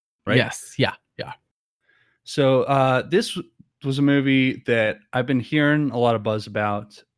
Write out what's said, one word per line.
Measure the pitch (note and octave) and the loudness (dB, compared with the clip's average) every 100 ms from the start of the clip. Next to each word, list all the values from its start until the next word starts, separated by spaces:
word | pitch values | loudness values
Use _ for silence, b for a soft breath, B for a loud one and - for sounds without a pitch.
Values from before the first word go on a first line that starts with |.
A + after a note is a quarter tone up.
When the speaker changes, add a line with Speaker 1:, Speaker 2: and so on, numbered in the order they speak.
| _ _ - | _ _ -2
Speaker 1:
right? | A#2+ | 0
Speaker 2:
Yes. | A2 - - - | 0 -6 -10 -4
Yeah. | G#2+ - _ - | -2 -4 _ -14
Yeah. | - - _ _ _ _ _ _ _ _ | -14 -16 _ _ _ _ _ _ _ _
Speaker 1:
So, | - - C3+ C3 | -8 0 4 4
uh, | B2+ C#3 C3 B2+ A2+ | 2 2 2 2 0
this | F#3 A#3 | -2 -2
w-, | F3+ - _ _ _ | -6 -12 _ _ _
was | C#3 C3+ | -6 0
a | |
movie | C#3+ C#3+ C3+ C3+ C3 - - | 2 2 2 2 2 -2 -2
that | A#2 G#2+ - _ | 0 0 -4 _
I've | B2+ B2 | -4 -2
been | C3 | -2
hearing | A#2 D3+ D3 D3+ C#3+ | -2 0 2 0 0
a | A#2+ | 0
lot | A#2+ | 0
of | A2+ | 0
buzz | A2 G#2+ G#2+ | -2 -4 -4
about, | G#2 G#2 G#2 G#2 - _ | -4 -4 -4 -8 -20 _